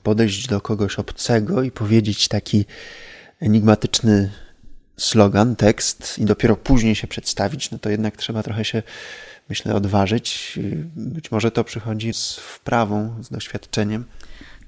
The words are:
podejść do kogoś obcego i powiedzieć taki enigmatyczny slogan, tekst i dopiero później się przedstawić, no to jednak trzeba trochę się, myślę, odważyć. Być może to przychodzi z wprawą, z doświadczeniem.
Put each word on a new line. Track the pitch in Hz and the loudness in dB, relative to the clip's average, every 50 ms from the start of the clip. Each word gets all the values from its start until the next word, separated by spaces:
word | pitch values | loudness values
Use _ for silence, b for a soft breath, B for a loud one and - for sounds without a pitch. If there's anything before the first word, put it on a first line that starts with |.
| - | 0
podejść | - 107 107 113 107 95 98 - - | 0 2 4 2 2 0 -2 -4 -2
do | 104 98 | -2 -2
kogoś | - - 110 101 104 95 - - | -2 -2 -2 0 0 -2 -2 -4
obcego | 98 - - - - - 120 113 107 - - 123 131 | -6 -8 -6 -8 -2 2 2 2 2 2 0 0 0
i | 127 | -2
powiedzieć | - - 117 101 110 113 107 107 101 - - - | -2 -4 0 4 4 4 4 4 0 -2 -2 0
taki | - 104 - - - 104 107 B B B B B B B B B B B B B B - | 0 -2 -2 2 2 2 2 B B B B B B B B B B B B B B -4
enigmatyczny | 170 104 107 113 104 110 107 - - - - - - 110 104 101 101 98 - b b b b _ - - - - _ _ _ | 0 4 4 6 6 6 6 6 4 0 -2 0 2 4 4 4 4 0 -4 b b b b _ -20 -18 -18 -20 _ _ _
slogan, | - - - - 110 101 101 95 98 107 123 113 | -6 -4 2 6 6 6 6 6 4 4 4 4
tekst | - 104 104 113 - - - - - - - - - | 4 4 4 4 4 0 -4 -4 -6 -10 -10 -4 -2
i | 107 | 2
dopiero | 101 107 - - 117 107 | 2 2 4 4 2 2
później | - - - - 123 110 113 107 | 2 4 4 4 6 6 4 2
się | - - | 0 -2
przedstawić, | - - - - - - - 98 101 151 135 - - | -8 -10 -8 -8 -6 -4 -2 -2 -2 -2 -4 -8 -8
no | - - | -8 -6
to | - 107 | -4 -2
jednak | 104 107 107 107 - | -2 0 -2 -4 -4
trzeba | - - - 113 110 107 | -6 -8 -6 -4 -4 -4
trochę | - 104 110 107 | -4 -4 -4 -4
się, | - - 113 107 B B B B B B B B B B B B - | -2 -2 -4 -6 B B B B B B B B B B B B -10
myślę, | 104 - - - 107 | -10 -6 -4 -2 0
odważyć. | 104 101 98 101 101 98 95 107 120 - - - - - - - - 113 101 - 156 156 170 156 | 0 0 2 2 2 2 2 2 0 -2 -4 -8 -8 -10 -10 -8 -6 -6 -4 -4 -6 -6 -8 -10
Być | - 110 127 127 160 - - | -10 -8 -8 -8 -10 -8 -4
może | 117 110 104 113 | -2 0 0 0
to | - - - | 0 0 -4
przychodzi | - - 113 104 117 110 107 110 113 113 | -4 -6 -10 -8 -6 -6 -4 -4 -6 -6
z | - - - - | -6 -6 -8 -10
wprawą, | - - - - - - - 123 117 113 101 104 104 107 110 113 113 - | -10 -14 -16 -18 -12 -6 -2 0 0 2 2 0 -2 -2 -4 -6 -10 -12
z | - | -10
doświadczeniem. | 127 117 - - - 104 - - - - 107 104 107 110 120 B B B B B B B B B B B B | -10 -10 -10 -8 -10 -12 -10 -6 -2 -2 -2 0 -2 -4 -6 B B B B B B B B B B B B